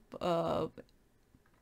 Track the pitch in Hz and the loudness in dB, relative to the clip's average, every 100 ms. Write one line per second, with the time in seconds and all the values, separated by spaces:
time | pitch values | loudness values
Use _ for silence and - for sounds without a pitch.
0 | - - 180 165 165 156 160 - - _ | -14 -4 2 2 2 0 -2 -6 -20 _
1 | _ _ _ - _ _ | _ _ _ -20 _ _